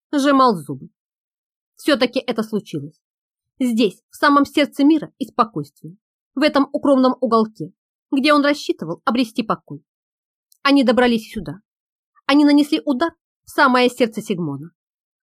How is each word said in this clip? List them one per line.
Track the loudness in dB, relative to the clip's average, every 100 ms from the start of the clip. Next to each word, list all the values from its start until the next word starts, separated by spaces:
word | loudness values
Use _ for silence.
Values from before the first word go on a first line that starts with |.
| _
сжимал | -2 0 2 2 0
зубы. | -6 -14 -16 _ _ _ _ _ _ _ _ -8
Всё-таки | -2 0 0 -2
это | -6 -6
случилось. | -6 -8 -8 -10 -12 -18 _ _ _ _ _ -6
Здесь, | -2 0 0 -2 _
в | -2
самом | 2 2 2
сердце | 0 -2 2
мира | 2 2 -2 _
и | -8
спокойствия, | -4 -4 -4 -12 _ -20 -20 _ _ _ -2
в |
этом | 0 0 -2
укромном | -2 0 2 2 0
уголке, | 0 0 0 -6 -16 -16 _ _ _
где | -2 2
он | 2
рассчитывал | 0 -2 -6 -8 -10 -8
обрести | -4 -2 -2 -4
покой. | -6 -8 -10 -20 _ _ _ _ _ _ _ _
Они | 2 2 2
добрались | 2 2 0 -4
сюда. | -12 -12 -14 _ _ _ _ _ _ 0
Они | 4 4
нанесли | 4 2 -2 -2
удар | -4 -4 -6 _ _
в | -8
самое | 0 2 4 0
сердце | 0 -2 -4
Сигмона. | -8 -6 -6 -8 -14 _ _ _ _ _